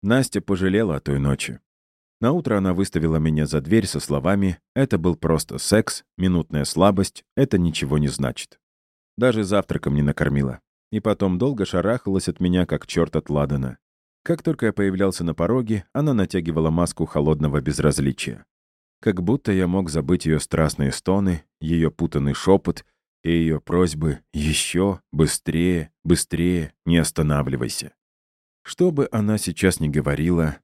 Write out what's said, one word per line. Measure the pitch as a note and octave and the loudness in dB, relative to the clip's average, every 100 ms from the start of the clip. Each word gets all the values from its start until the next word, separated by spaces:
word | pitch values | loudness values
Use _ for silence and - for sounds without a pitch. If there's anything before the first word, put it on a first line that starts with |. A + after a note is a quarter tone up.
Настя | G2+ B2 C3 G2+ | 2 0 2 -4
пожалела | - F#2+ F#2+ G2 A2 D2 | -2 0 2 2 2 -2
о | |
той | - C#2 | -2 0
ночи. | C#2 C2+ - A#1 _ _ _ _ _ _ | 0 -2 -4 -12 _ _ _ _ _ _
Наутро | A2+ E3+ D#3+ G#2 | -2 0 0 0
она | F#2+ | 2
выставила | F2+ G2 E2+ D#2+ D#2+ | 0 0 0 0 2
меня | D#2 D2+ D2+ | 2 0 0
за | D#2 | -2
дверь | C#2 A2 G2 | 2 2 2
со | D2 | -6
словами: | - C#2+ C#2+ G2+ F#2+ E2+ _ | -4 -2 0 0 0 -4 _
"Это | - C3+ F#2+ | -2 0 2
был | F2 D#2+ | 0 0
просто | D#2+ D#2+ - - | 0 0 -2 -8
секс, | - G#2 - - _ - | 0 2 2 -6 _ -2
минутная | F#2 F2 D#2 D2+ | 0 0 0 -4
слабость, | C#2+ - F#2+ G2+ F#2 - _ - | -2 4 4 4 -2 -4 _ -2
это | C3+ G2 | 0 2
ничего | F2 D#2 D2 D2+ | 0 -2 -2 0
не | D2 | 0
значит". | C2 C2+ - - _ _ _ _ _ _ - | -2 -6 -6 -16 _ _ _ _ _ _ 0
Даже | B2 A2 | 0 2
завтраком | G2 G2+ - C#2+ - C#2+ | 0 0 0 -4 -2 0
не | |
накормила. | D2 C#2+ - C#2 C2+ B1 _ _ _ | 0 0 0 0 -2 -6 _ _ _
И | A2 | -4
потом | A2 G#2 G2 F2+ | -2 0 0 0
долго | B2+ B2+ F#2 | -2 -2 -2
шарахалась | F#2 F2+ B2 - F#2+ - | 0 0 -2 -2 -2 -2
от | E2 | -2
меня, | F2+ F2+ F2 | 0 2 0
как | D2+ - | -2 -4
чёрт | - D#2+ D#2+ | -2 0 -2
от | - | -2
Ладана. | D2 C#2+ C#2 C2 B1 _ _ _ _ | -2 0 -2 -4 -8 _ _ _ _
Как | - E3 | -6 -4
только | - D3+ A2+ | -2 -2 -2
я | |
появлялся | G#2 G2+ F#2 G2 F#2 E2+ | 0 -2 2 0 0 -4
на | |
пороге, | D#2+ - B2+ A2+ G#2+ - | 0 0 0 0 -4 -4
она | - D3+ | -2 0
натягивала | B2 F#2 F#2+ E2 D#2+ D#2+ | 0 0 -2 -2 0 2
маску | D#2+ F2 - D#2+ | 2 0 -2 -4
холодного | D#2 D2 D#2 D2+ C#2+ | 0 2 2 0 0
безразличия. | C2+ C#2+ C#2+ C#2+ C#2 C2+ - G#1 _ _ _ _ _ _ | -2 0 2 2 -2 -2 -8 -10 _ _ _ _ _ _
Как | - F#2 | -2 -2
будто | F2 C#3 - | 0 -2 0
я | F#2+ F2+ | 0 2
мог | F#2 F2 | 0 -2
забыть | D#2 C#2 F2 D#2+ | -4 0 0 2
её | D2+ | -2
страстные | - C#2+ D#2 - C#2 | 0 0 0 0 -4
стоны, | - - F#2+ G2 E2+ - _ | -2 -2 0 0 -2 -6 _
её | D#2 E2+ D#2+ | -2 0 0
путанный | - E2 - C#2 | -2 -4 -2 -2
шёпот — | C#2 - F#2+ - D#2+ - _ _ _ E2 | -2 2 2 2 -8 -10 _ _ _ 0
и | |
её | E2+ E2 D2+ | 2 2 -2
просьбы | - F2 F2+ D2+ D#2+ C#2 _ | -2 0 0 0 -4 -4 _
"Ещё, | D2+ D2+ D2+ - F2 G2 F2+ _ | -4 -2 -2 -2 0 0 -2 _
быстрее, | C#2+ D#2 - - D#2+ F2 F2 D2+ _ | 0 2 2 -4 0 0 0 -4 _
быстрее, | D#2 E2+ - D#2 F2 F2+ D2+ _ - | 0 0 2 -2 0 0 -4 _ 2
не | E2+ | 2
останавливайся". | D2+ - D2+ D2 C2+ C2 B1 - - _ _ _ _ _ _ _ | 2 0 0 0 -2 -4 -6 -8 -12 _ _ _ _ _ _ _
Что | - - F3+ | -18 0 0
бы | D3 C#3 | 2 -2
она | A2+ G#2 G#2+ | 0 0 0
сейчас | - E2 F#2+ - | -2 2 2 2
ни | D#2 | 0
говорила, | D2 C#2+ C#2 D#2+ E2+ D#2 D2 | 0 0 0 2 2 0 -4